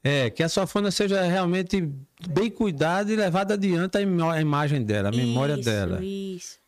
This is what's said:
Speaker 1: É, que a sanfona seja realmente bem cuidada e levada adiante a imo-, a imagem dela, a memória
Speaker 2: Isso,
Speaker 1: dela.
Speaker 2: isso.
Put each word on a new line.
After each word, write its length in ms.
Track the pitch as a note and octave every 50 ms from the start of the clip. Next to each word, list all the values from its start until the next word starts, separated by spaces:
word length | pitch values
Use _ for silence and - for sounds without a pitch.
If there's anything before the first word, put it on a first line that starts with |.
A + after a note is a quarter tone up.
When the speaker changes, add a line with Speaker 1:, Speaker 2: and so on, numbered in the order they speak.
| -
Speaker 1:
É, 260 | C#3 C#3+ C#3 B2+ A2+
que 120 | - -
a 60 | D#3+ E3
sanfona 420 | - G#3 F#3+ - - G#3 G#3 G3+
seja 320 | - - G#3+ G3 G3 F#3+
realmente 640 | F#3 F3 F3 F#3+ F#3 E3+ F3 F#3 F#3 F3+ - G3 E3+ D3 C#3+ C3+ C3+ _ _ _ E3 F#3
bem 220 | D3 F3 G#3+ A#3
cuidada 640 | - - A#3 G3+ D#3 C#3 D3+ D#3+ F3+ G3 G#3 G#3
e 20 | A3
levada 400 | G#3+ G#3 F3+ D#3+ F#3+ G3+ G3 G#3+
adiante 420 | G3+ G3 G3 F3 E3 F3+ F#3+ -
a 40 | G3+
imo-, 280 | G3+ G3 F3+ E3+ E3 E3
a 120 | E3 D#3
imagem 420 | D#3 D3+ D3 C#3+ D3+ C#3+ D3+ C#3
dela, 280 | A#2 G#2 G#2 G#2 G2 G2+
a 20 |
memória 400 | A2 A#2+ B2 A#2+ A#2 B2+ C3+ C#3+ D3
Speaker 2:
Isso, 80 | C3+
Speaker 1:
dela. 420 | A#2+ A#2 G#2+ G#2 G2 E2+ F2+ F2+ F#2
Speaker 2:
isso. 540 | G3 G3 G3 G3 F#3+ F#3 F3+ - - - _ _